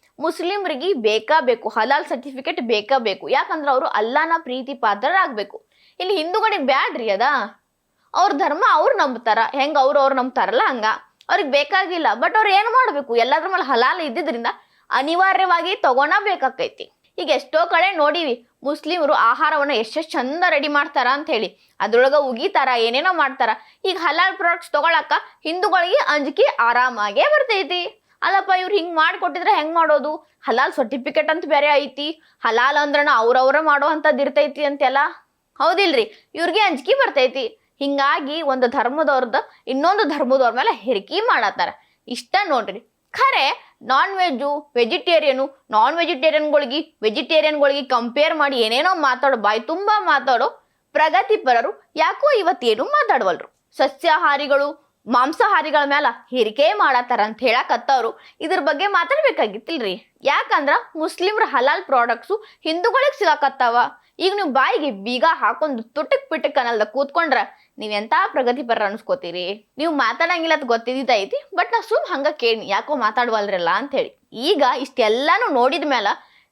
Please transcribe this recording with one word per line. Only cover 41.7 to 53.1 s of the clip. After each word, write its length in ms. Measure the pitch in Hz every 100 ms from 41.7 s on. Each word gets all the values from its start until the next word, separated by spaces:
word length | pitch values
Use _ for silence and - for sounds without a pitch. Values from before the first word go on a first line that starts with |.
| - _ _ -
ಇಷ್ಟ 280 | 240 - 381
ನೋಡ್ರಿ. 360 | 403 262 196 196 - _ _
ಖರೆ 640 | - 523 480 277 494 - _
ನಾನ್ 360 | 214 269 370 381
ವೆಜ್ಜು, 540 | 359 247 285 294 294 240
ವೆಜಿಟೇರಿಯನು, 880 | 226 349 - 330 302 262 269 - _
ನಾನ್ 260 | 214 247 330
ವೆಜಿಟೇರಿಯನ್‌ಗಳಿಗೆ, 1000 | 330 262 311 302 302 294 277 294 311 _
ವೆಜಿಟೇರಿಯನ್‌ಗಳಿಗೆ 800 | 214 226 262 311 302 302 277 277
ಕಂಪೇರ್ 520 | 254 247 233 254 311 320
ಮಾಡಿ 220 | 285 262
ಏನೇನೋ 380 | 220 240 349 359
ಮಾತಾಡೋ, 420 | 285 254 269 247
ಬಾಯಿ 220 | 202 220
ತುಂಬಾ 400 | 233 330 403 427
ಮಾತಾಡೋ 680 | 359 285 254 233 285 - _ _ _
ಪ್ರಗತಿಪರರು 1000 | 294 311 349 392 427 262 233 240 - _ 302
ಯಾಕೋ 440 | 320 - 587 494
ಇವತ್ತೇನು 440 | 339 370 247 214
ಮಾತಾಡವಲ್ರು. 840 | 392 587 466